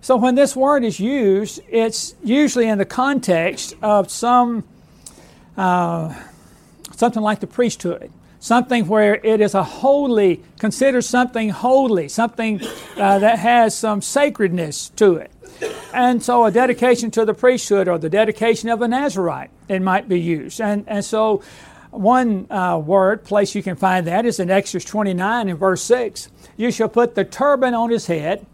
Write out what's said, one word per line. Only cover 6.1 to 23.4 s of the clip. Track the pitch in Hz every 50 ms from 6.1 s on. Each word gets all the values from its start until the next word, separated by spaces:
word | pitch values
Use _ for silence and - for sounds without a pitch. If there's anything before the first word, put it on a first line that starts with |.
| 139 - - - - - - - - _ _ _ _ _ - - -
something | - 233 240 - 226
like | 214 208 214 208
the | - -
priesthood, | - - 247 226 - - - 180 170 - - - - - _ - - _
something | - - 226 247 240 247 254 240 214 160
where | 214 214 214 208 202 214 -
it | 220 220 214
is | 208 202 -
a | 196 175
holy, | - - - - 269 277 285 285 269 240 214 202 185 170 - - _ _ -
considered | - 214 - - 254 269 262 254 226
something | - - 247 247 247 - 233 220 214
holy, | 180 - - 247 262 269 269 254 220 180 156 139
something, | - - 226 233 - - 226 220 214 190 - - - - - - - -
uh, | 202 196 196 196
that | 202 214 233 214
has | 165 233 240 240 233 220 - -
some | - 220 208 202
sacredness | - - - 277 285 294 220 - 214 190 170 180 170 151 147 - - - _
to | - 220 202 175 156
it. | - - _ _ - - - - - - - - - - -
And | 247 247 247 254 233 -
so | - 247 240 233
a | 214
dedication | 175 233 254 247 240 240 240 254 247 240 240 226
to | 220 226 226
the | 214 208
priesthood | - - 254 254 247 - - 208 196 190 180
or | 175 165
the | 151 160
dedication | 156 202 220 220 214 - 220 226 226 226 - 226
of | 233 220
a | 240 226
Nazirite, | 233 254 285 294 165 190 185 170 143 131 135 - _ _ _ -
it | 196 190
might | 185 190 185 202 - 233
be | 190 175
used. | 165 170 165 151 - - - -
And, | 220 208 208 202 202 -
and | 214 202 202
so | - - 214 220 220 214 196 - - - - - - - - - -
one, | - 220 190 208 247 254 254 233 214 185 190 -
uh, | - 202 185 180 175 165
word, | 151 151 190 196 190 190 214 - -
place | - 196 208